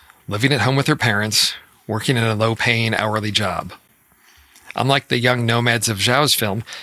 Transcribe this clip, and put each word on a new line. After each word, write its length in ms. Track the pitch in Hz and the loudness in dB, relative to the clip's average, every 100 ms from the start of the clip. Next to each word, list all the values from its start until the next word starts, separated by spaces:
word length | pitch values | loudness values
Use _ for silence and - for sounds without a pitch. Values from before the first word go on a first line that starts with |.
| - - - | -20 -20 -8
living 240 | 104 135 | -2 0
at 100 | 139 | 2
home 140 | 120 139 | 2 2
with 120 | 139 | 2
her 100 | 147 | 0
parents, 560 | 120 104 107 104 - - - _ - | 2 0 0 0 0 -4 -16 _ -6
working 300 | 107 - 123 | -4 0 0
in 60 | |
a 120 | 117 107 | 0 2
low-paying 600 | 113 113 123 117 113 110 | 0 0 0 0 0 0
hourly 360 | 107 107 104 | 0 -2 -2
job. 420 | 101 95 85 92 - _ _ _ _ _ _ _ - - - | -2 -2 -4 -8 -12 _ _ _ _ _ _ _ -20 -10 -4
Unlike 320 | 123 139 - | 0 0 0
the 120 | 127 | 0
young 260 | 123 123 117 | 2 2 2
nomads 420 | 117 120 117 110 | 2 2 0 0
of 120 | 98 | -2
Zhao's 340 | 98 127 143 | 2 2 2
film, 300 | - 107 107 - - | 0 -2 -4 -8 -14